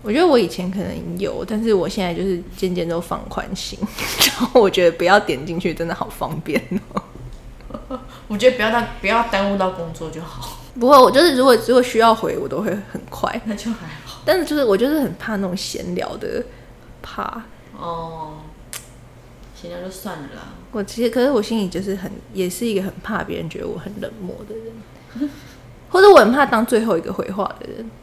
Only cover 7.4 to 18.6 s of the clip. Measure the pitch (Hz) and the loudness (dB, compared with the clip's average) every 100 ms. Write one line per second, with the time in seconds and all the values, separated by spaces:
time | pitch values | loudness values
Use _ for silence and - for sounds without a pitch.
7.4 | - - - - - 262 - - - 208 | -18 -18 -14 -14 -12 -14 -14 -18 -8 6
8.4 | 247 247 214 233 214 - 196 226 226 196 | 6 6 2 2 -2 -4 0 0 2 0
9.4 | 202 196 185 180 165 160 160 160 170 - | 0 0 -2 -2 -10 -8 -10 -10 -12 -12
10.4 | - - - 254 240 285 247 262 339 254 | -12 -14 -14 0 8 10 10 8 6 6
11.4 | 269 226 226 247 247 220 233 220 - - | 6 6 6 4 4 4 4 4 0 -4
12.4 | - - 214 208 - - - - - 240 | -4 -4 -2 -4 -8 -14 -12 -6 -4 -4
13.4 | 220 208 233 220 160 - - - - 359 | -6 -8 -6 -8 -10 -14 -16 -6 0 0
14.4 | 302 302 247 196 254 311 226 170 - 208 | 2 0 4 4 4 2 0 -4 -6 -4
15.4 | 196 185 - - 180 180 - - - - | -4 -4 -6 -8 -6 -4 -6 -6 -6 -6
16.4 | 247 - - - - - - - 202 226 | -8 -14 -20 -20 -20 -20 -14 -10 -10 -10
17.4 | 220 - - - 165 170 165 160 156 156 | -16 -20 -20 -12 -10 -8 -10 -12 -14 -14
18.4 | 156 - | -18 -20